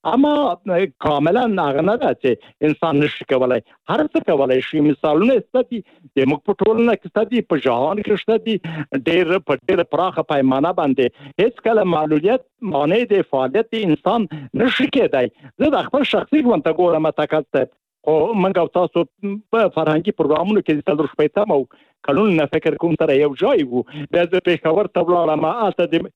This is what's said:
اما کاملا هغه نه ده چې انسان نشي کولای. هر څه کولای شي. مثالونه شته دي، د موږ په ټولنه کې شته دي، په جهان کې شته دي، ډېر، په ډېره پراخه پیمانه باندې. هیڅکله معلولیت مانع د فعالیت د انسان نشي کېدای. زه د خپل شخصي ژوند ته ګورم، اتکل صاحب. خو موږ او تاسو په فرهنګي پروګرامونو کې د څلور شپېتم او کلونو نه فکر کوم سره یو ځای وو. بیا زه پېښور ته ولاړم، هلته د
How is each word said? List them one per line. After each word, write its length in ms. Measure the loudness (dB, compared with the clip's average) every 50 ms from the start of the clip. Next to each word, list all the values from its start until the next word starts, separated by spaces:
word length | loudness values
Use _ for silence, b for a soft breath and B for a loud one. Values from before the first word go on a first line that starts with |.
| _
اما 520 | 0 2 2 2 2 2 0 0 -2 -4 -4 _ -2 0 0 0 -2 -4 _
کاملا 460 | -2 -2 0 2 2 2 2 2 0 0 0 -2 -2
هغه 180 | -2 -2 0
نه 140 | 0 0 0
ده 180 | 0 0 -2 -2
چې 220 | 0 0 -2 -2 -2 B B B B
انسان 380 | -2 -2 0 0 -2 0 0 0
نشي 260 | 0 0 -2 -8 -4 -2
کولای. 320 | 0 0 2 0 0 -2 b b b b _ -4
هر 160 | -2 -2 -2
څه 140 | -2 _ -2 0
کولای 340 | 0 0 2 2 2 0 0
شي. 180 | -2 -2 -2 0
مثالونه 540 | 2 2 2 _ 0 0 2 2 2 4 2
شته 280 | 2 0 _ -2 -2
دي، 220 | -2 _ -6 -10 -10 b b b b -6 _
د 20 | 0
موږ 200 | 2 2 0 -2
په 140 | _ -4 -2
ټولنه 400 | 0 2 2 2 4 2 2 2
کې 140 | -2 _
شته 160 | -6 _ -2 -2
دي، 180 | 0 -2 -2
په 160 | 0 _ -2
جهان 400 | 0 0 0 0 0 0 -2 -2 -4
کې 140 | -2 -2 -2
شته 220 | -2 0 0 0
دي، 240 | 0 0 -2 -4 -4 B -6 -8 -8 -10 B -6
ډېر، 440 | -4 -2 0 0 0 2 2 0 -2
په 160 | -2 -2 -4
ډېره 280 | -4 _ -2 0 0 0
پراخه 380 | _ -2 -2 -2 -2 -2 -4
پیمانه 500 | -4 -2 0 2 2 2 2 2 0 -2
باندې. 380 | -2 -2 0 0 0 0 0 -2 B B -20 -14 B B
هیڅکله 420 | 0 0 0 -2 _ 0 2 2 2
معلولیت 580 | 2 0 0 0 0 0 0 2 0 0 0 -4 _ _ _
مانع 400 | -8 -4 -2 0 0 2 0 0 0 0
د 140 | 0 0 0 _
فعالیت 360 | -2 -2 -2 0 -2 -2 -2 -2 -4
د 20 |
انسان 520 | -4 0 0 -2 0 _ -2 0 0 -2 -4 B -12 -14 -10 -4
نشي 320 | -2 -2 0 0 -2 -2
کېدای. 400 | 0 0 0 0 2 2 0 -2 -2 B B B -20 B -2
زه 100 | 0 0
د 140 | 0 0 -2
خپل 200 | -2 -2 -2 -2
شخصي 380 | 0 -2 -2 -2 0 0 0
ژوند 220 | 2 2 0 2 0
ته 80 | -2
ګورم، 340 | 0 2 2 2 2 2 0
اتکل 360 | -2 -2 -2 -4 -2 -2 -2 -2 _ -2
صاحب. 140 | -2 -2 -2 _ _ _ _ _ _ _
خو 300 | 0 2 2 2 0 0
موږ 240 | 0 0 0 2
او 100 | 0 -2
تاسو 360 | 0 _ 0 -2 0 _ -2 -2 -2 _ _ -8 -8 -8 -8 -8 _
په 160 | 0 0 0
فرهنګي 440 | 0 0 -2 -2 0 0 0 0 -2 -2
پروګرامونو 420 | -2 0 0 2 0 0 0 0 0
کې 140 | 0 0 -2
د 80 | -2 0
څلور 200 | -2 -2 0 -2
شپېتم 440 | -4 0 0 -2 0 _ -2 0 0
او 140 | 0 -2 -2 _ b b b b b b _
کلونو 320 | -2 0 2 2 2 2
نه 100 | 2 0
فکر 300 | 0 -2 -2 -2 -2 -2
کوم 180 | -2 -2 -2 0
سره 200 | 0 0 2 2
یو 200 | 2 2 0 0
ځای 280 | -2 0 2 2 0 0
وو. 180 | 0 -4 -4 -4 B B -12 -10 B
بیا 120 | -2 -2 0
زه 160 | 0 -2 -2 _
پېښور 400 | 0 -2 0 0 0 0 0 0
ته 140 | 0 _ -2
ولاړم، 440 | 0 2 2 2 2 0 0 0 0
هلته 400 | -2 -2 0 -2 -2 0 0 -2
د 100 | 0 0 -4 -4 -4 _